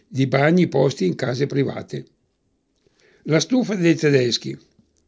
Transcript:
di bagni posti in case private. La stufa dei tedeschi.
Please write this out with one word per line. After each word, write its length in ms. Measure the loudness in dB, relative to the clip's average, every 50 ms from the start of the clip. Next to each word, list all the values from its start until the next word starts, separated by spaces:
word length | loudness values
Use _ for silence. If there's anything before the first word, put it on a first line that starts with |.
| _
di 220 | _ -4 -2 0
bagni 400 | 0 2 2 4 4 4 4 2
posti 380 | 2 2 2 0 0 0 -2 -2
in 100 | -2 -2
case 320 | -2 -4 -4 -4 -4 -4
private. 560 | -2 -2 -2 -2 -2 -4 -8 -10 -12 -12 -12 -12 -16 _ _ _ _ _ _ _ _ _ _ _ _ _ _ _ _ _ _ _ _ _ _ -4
La 160 | -2 0 0
stufa 360 | 0 0 0 0 0 0 -2
dei 200 | 0 2 2 2
tedeschi. 640 | 2 2 2 2 2 2 0 -2 -4 -6 -10 -12 -14 _ _ _ _ _ _ _ _ _